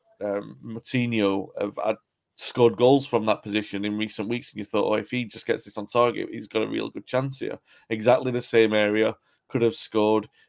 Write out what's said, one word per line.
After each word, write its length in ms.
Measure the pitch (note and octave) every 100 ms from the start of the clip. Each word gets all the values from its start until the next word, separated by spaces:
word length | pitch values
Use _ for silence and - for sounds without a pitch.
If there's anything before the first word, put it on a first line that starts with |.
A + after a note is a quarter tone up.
| _ -
um, 360 | G2+ G2+ A2 C3
Moutinho 840 | A#2 A2+ - B2+ A#2+ A2+ G2 G2 F#2+ -
have 180 | G2+ -
had, 140 | A2 G#2+ _ _ _ -
scored 380 | - B2+ A#2 G#2
goals 300 | B2 C#3 C#3
from 200 | A#2 A2
that 160 | G2+
position 440 | G#2+ G#2 G#2 G2 G#2
in 120 | G#2
recent 300 | A2 - G#2
weeks, 240 | A#2+ -
and 80 | -
you 60 | G#2
thought, 260 | G#2+ G2
"Oh, 40 | G#2+
if 140 | G2+
he 140 | B2
just 220 | A2+ A2 -
gets 180 | A2
this 140 | G2+ -
on 80 | G#2
target, 420 | A#2+ A#2+ G#2 F#2+
he's 180 | A2+ A2
got 160 | A2
a 40 | A2
real 220 | A2 A2
good 160 | A2 -
chance 340 | B2+ C3+ C3+
here." 180 | G#2+ - _ _ -
Exactly 400 | A2+ A2+ B2+ B2+
the 120 | B2
same 320 | - A#2 A2
area, 420 | G#2+ G#2 G#2+ A2 - _ _ _
could 140 | B2
have 140 | A#2 G#2+
scored, 520 | - A2 G#2+ A2 G2+ _